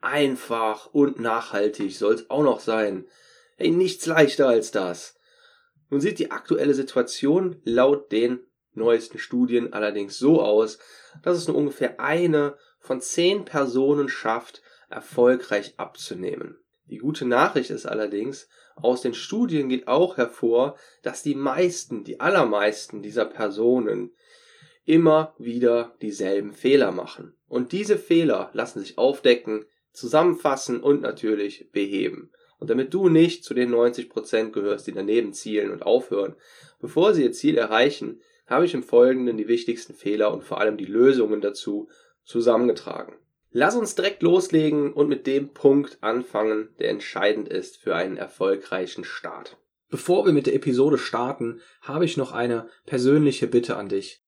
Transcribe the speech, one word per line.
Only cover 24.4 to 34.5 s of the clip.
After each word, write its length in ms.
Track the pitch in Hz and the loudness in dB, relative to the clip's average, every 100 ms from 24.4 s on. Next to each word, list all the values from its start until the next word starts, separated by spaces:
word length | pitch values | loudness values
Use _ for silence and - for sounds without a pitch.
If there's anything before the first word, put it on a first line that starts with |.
| _ _ - _ - | _ _ -20 _ 2
immer 480 | 165 160 156 156 _ | 4 6 4 0 _
wieder 560 | 120 120 120 117 117 _ | -10 0 2 2 -2 _
dieselben 520 | 107 98 95 101 101 | -12 -6 -2 -2 -4
Fehler 380 | 101 123 139 107 | -4 2 4 2
machen. 440 | 92 - - - _ _ | -2 -10 -14 -20 _ _
Und 240 | 127 123 | -6 -4
diese 260 | 185 208 196 | -6 0 -2
Fehler 540 | - 165 160 98 120 | 2 2 4 0 -4
lassen 260 | - 120 - | -8 -8 -10
sich 180 | 98 - | -12 0
aufdecken, 680 | 127 143 135 120 - 107 107 _ _ | 0 2 2 2 0 -8 -8 _ _
zusammenfassen 880 | - 123 151 175 170 151 135 - 120 | -14 0 2 2 2 -2 -2 -4 -2
und 220 | 143 143 | 2 2
natürlich 680 | 120 107 110 104 101 - - | 0 -6 -2 -2 -4 -8 -8
beheben. 600 | 101 101 98 98 - - _ _ _ | -6 -4 -2 -4 -6 -18 _ _ _
Und 100 | - | -4
damit 240 | 120 135 | -2 -2
du 160 | 185 185 | 2 4
nicht 340 | 160 170 - | 6 4 2
zu 120 | - 123 | -6 -2
den 160 | 123 | 2
neunzig 380 | 120 120 120 - | 4 2 0 -10
Prozent 440 | - 107 113 110 | -10 -2 -2 -2